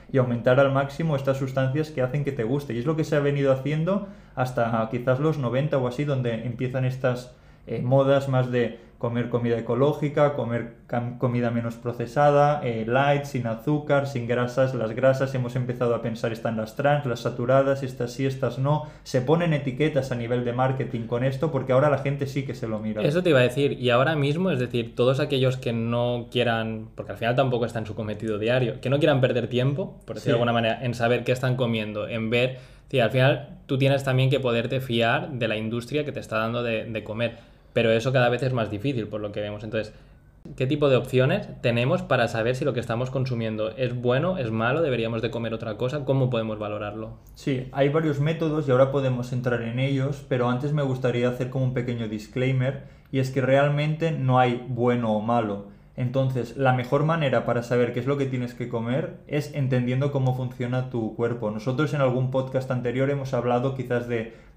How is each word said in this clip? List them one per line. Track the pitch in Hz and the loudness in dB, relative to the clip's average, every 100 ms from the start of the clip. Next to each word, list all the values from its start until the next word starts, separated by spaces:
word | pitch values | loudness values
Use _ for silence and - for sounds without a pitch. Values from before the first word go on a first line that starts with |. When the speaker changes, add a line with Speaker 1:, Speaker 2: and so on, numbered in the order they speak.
| - | -2
Speaker 1:
y | 135 | 0
aumentar | 123 117 120 127 | 2 2 4 6
al | 139 | 6
máximo | 135 139 - 160 139 | 2 -2 -2 -2 0
estas | 139 131 | 0 0
sustancias | 135 - 131 143 151 | 0 0 0 0 -2
que | 131 | -2
hacen | 123 143 | -2 0
que | 139 | -2
te | 127 | -2
guste. | 110 143 143 | -2 -2 -2
Y | 117 | -4
es | 131 | -2
lo | |
que | 160 | 0
se | 151 151 | 0 2
ha | |
venido | 143 143 139 | 2 2 2
haciendo | 131 139 156 165 202 208 - - - | 2 0 -2 0 -2 -4 -14 -10 -4
hasta | 127 123 117 117 113 | -2 0 0 0 -2
quizás | 120 123 127 | -2 0 2
los | 156 151 | 2 0
noventa | 135 131 151 143 | 0 0 0 0
o | 123 | 0
así, | 123 | -2
donde | 147 131 120 113 123 | -2 0 0 -2 -4
empiezan | 117 127 127 | -4 -4 -2
estas, | 127 - 131 123 - - - - - | -2 0 0 -2 -6 -20 -20 -18 -8
eh, | 113 | -4
modas | 120 135 135 139 135 | 2 4 6 4 2
más | 127 123 | 0 2
de | 123 113 - - - | 2 0 -4 -20 -6
comer | 120 117 117 | -4 -2 -2
comida | 120 117 113 | 0 0 0
ecológica, | 110 120 143 143 151 151 143 | 0 2 2 2 -2 2 2
comer | 143 117 117 113 - - | 2 -2 -4 -6 -12 -6
cam-, | 120 120 123 | -4 -4 -2
comida | 127 123 120 | -2 0 0
menos | 117 117 | 0 -4
procesada, | - 120 117 117 147 147 143 147 - | -6 -6 -6 -4 2 6 6 4 2
eh, | 127 113 110 | -2 -4 0
light, | 123 143 143 | 2 2 2
sin | - 131 113 | -2 -4 -4
azúcar, | 110 - 147 147 143 131 | -4 -2 0 2 0 0
sin | 120 117 | -2 -2
grasas. | 120 120 - 131 127 | 0 0 0 0 0
Las | 110 | -4
grasas, | 113 131 131 131 | 2 4 4 0
hemos | 127 120 127 | -2 -2 -2
empezado | 123 120 120 117 | -4 0 0 0
a | |
pensar, | 117 110 120 | -2 -2 -4
están | 113 117 110 | -2 -4 -4
las | 110 - | -4 0
trans, | 139 147 131 | 2 2 0
las | 117 | -2
saturadas, | 120 - 123 135 135 135 | -4 -2 2 4 4 0
estas | 131 - 120 | -2 -6 -6
sí, | - 135 | -2 -2
estas | 131 120 131 | -2 -4 -2
no. | 135 151 151 - | 0 0 -2 -16
Se | - 131 | -4 0
ponen | 127 165 170 | 2 2 2
etiquetas | 147 131 127 151 135 - | 0 0 0 0 0 -2
a | |
nivel | 120 117 123 | -4 -2 -2
de | 120 | -2
marketing | 120 131 131 113 117 113 | 0 0 0 -4 -6 -4
con | 120 | -2
esto, | 131 131 165 | -2 -2 -2
porque | 139 127 | -2 2
ahora | 127 147 | 4 4
la | 135 | 2
gente | 139 143 131 | 0 -2 -4
sí | 143 | -4
que | 131 | -6
se | - 113 | -6 -6
lo | 107 | -4
mira. | 110 107 | -4 0
Speaker 2:
Eso | 151 165 | 0 2
te | 180 | 6
iba | 135 | 6
a | |
decir, | 123 143 139 | 6 4 0
y | 117 123 | 2 2
ahora | 120 143 | 4 4
mismo, | 156 139 156 185 | 2 0 2 0
es | 135 | 0
decir, | 123 120 117 | 0 -2 -2
todos | - 123 135 | 2 2 4
aquellos | 147 139 131 131 | 2 2 2 0
que | 123 | -2
no | 117 113 120 120 120 113 | -2 0 0 0 -2 -4
quieran, | 123 120 113 110 110 110 | -2 0 0 -2 -6 -10
porque | - 101 | -12 -10
al | 101 | -4
final | 113 | 0
tampoco | 131 131 120 117 | 2 2 2 -2
está | 113 | -4
en | 107 | -6
su | 107 | -6
cometido | 107 104 110 104 | -6 -4 -4 -2
diario, | 110 127 117 - | 2 2 0 -2
que | 123 | -2
no | 143 | 2
quieran | 160 135 | 4 4
perder | 127 123 113 | 4 2 0
tiempo, | 120 131 143 202 - - | 0 0 -2 -6 -10 -14
por | |
decirlo | 110 - | -6 0
de | 123 | 2
Speaker 1:
Sí. | |
Speaker 2:
alguna | 120 | 2
manera, | 117 113 113 | 2 0 0
en | 127 | -4
saber | 113 117 120 | 0 0 0
qué | 117 | 0
están | 127 127 123 | 0 0 0
comiendo, | 117 113 107 104 101 | 0 0 -2 -4 -4
en | 110 110 | -4 0
ver, | 120 127 127 - - - | 2 0 -4 -16 -20 -2
sí, | 131 | 2
al | 113 | 2
final | 131 131 160 - - - | 4 4 2 -4 -12 -4
tú | 131 | 0
tienes | 135 139 | 2 2
también | 135 127 131 | 0 2 2
que | 135 | 2
poderte | 127 117 113 135 | 0 0 0 -4
fiar | 127 117 113 143 170 | -2 2 2 2 -2
de | 127 113 | -4 -2
la | 110 | -2
industria | 110 117 117 147 | -4 -6 -4 -4
que | 143 | -4
te | 120 | -8
está | 104 110 | -4 -2
dando | 113 120 | -2 -2
de, | 117 110 | -2 -4
de | 117 110 | -4 -8
comer. | 101 107 117 - - - - | -6 -4 -4 -4 -20 -20 -4
Pero | 120 113 | 2 4
eso | 113 123 | 4 2
cada | 131 120 | 2 2
vez | 123 | 2
es | 135 | 0
más | 127 104 | -2 -2
difícil, | 101 139 120 98 | -4 -4 -4 -4
por | 104 | -6
lo | 104 | -6
que | 98 | -6
vemos. | 104 104 | -6 -8
Entonces, | 110 110 107 - - - - - - 147 | -4 -4 -4 -10 -20 -20 -20 -20 -12 -4
¿qué | 135 | -2
tipo | 147 147 | 2 4
de | 131 | 4
opciones | 131 127 131 196 - - | 2 2 4 0 -4 -4
tenemos | 123 117 127 180 | 0 2 2 0
para | - 127 117 | 2 2 2
saber | 113 113 | 0 0
si | 127 143 | 0 -2
lo | |
que | 123 | -2
estamos | 113 113 131 | -2 -2 -2
consumiendo | 135 131 117 113 107 107 - | -2 -2 -2 -2 -2 -4 -2
es | 123 123 | -4 -2
bueno, | 120 127 170 185 | 0 2 0 -2
es | 117 | -2
malo, | 110 117 151 | 0 0 2
deberíamos | 160 120 113 117 | 0 0 -2 -2
de | 113 | -2
comer | 117 117 | -2 -4
otra | 113 117 101 | -6 -6 -4
cosa? | 127 147 | -4 -2
¿Cómo | 131 135 127 | 0 2 2
podemos | 117 110 107 | 0 -2 -4
valorarlo? | 104 107 104 107 110 117 - | -6 -6 -6 -8 -10 -14 -20
Speaker 1:
Sí, | - 151 127 127 | -10 -4 -4 -4
hay | 139 143 | 0 2
varios | 156 156 135 | 2 0 0
métodos | 147 160 160 156 135 | 0 0 0 0 4
y | |
ahora | 127 131 | 4 4
podemos | 139 131 123 120 | 4 0 -2 -4
entrar | 127 123 117 | -4 -2 -2
en | 113 120 | -2 -2
ellos, | 139 135 135 - - | 0 0 -2 -4 -2
pero | 127 120 | 0 2
antes | 123 147 | 0 0
me | 151 | 0
gustaría | 139 127 127 120 123 | 0 0 0 2 0
hacer | 120 127 | 0 -2
como | 135 | 0
un | 127 | 0
pequeño | 123 120 117 110 | 0 -2 -4 -4
disclaimer, | 107 - 131 127 131 127 139 - - - | -6 -6 -2 0 2 0 -4 -10 -20 -4
y | 131 | -2
es | 131 | 0
que | 139 | 2
realmente | 127 135 147 147 151 156 165 | 4 6 6 2 0 0 -2
no | 147 131 127 | 0 4 4
hay | 127 117 - | 4 2 -4
bueno | 117 120 120 113 | 0 2 2 2
o | 107 | 0
malo. | 110 120 107 101 101 - - - | 2 0 0 -4 -8 -18 -14 -6
Entonces, | 123 135 131 127 117 - | -2 0 0 -2 -4 0
la | 131 | 2
mejor | 127 120 143 | 2 2 2
manera | 151 165 139 117 107 | 2 2 2 2 0
para | 117 | -2
saber | - 123 120 | 0 0 0
qué | 127 | 0
es | 120 | -2
lo | 139 | -2
que | 131 | -2
tienes | 127 123 | -4 -6
que | - 120 | -8 -6
comer | 120 113 135 - - - | -4 -2 -2 -4 -8 -6
es | 147 - | -4 -4
entendiendo | 147 131 127 123 127 139 | -2 0 0 0 0 0
cómo | 135 131 131 | 0 0 -2
funciona | 123 - 120 127 127 | -4 -6 -4 -2 -2
tu | 120 110 - | -2 -4 -2
cuerpo. | 117 117 107 | -2 -2 -4
Nosotros | 107 131 127 151 | -4 -2 0 0
en | 151 | 2
algún | 131 123 127 | 2 2 0
podcast | 131 127 131 131 | 0 0 -2 -2
anterior | 123 120 127 135 | -4 -2 0 0
hemos | 143 131 | 0 -2
hablado | 123 123 123 131 | -2 0 0 0
quizás | 131 120 120 120 | -4 -2 -2 -2
de, | 117 110 - - | -4 -4 -12 -20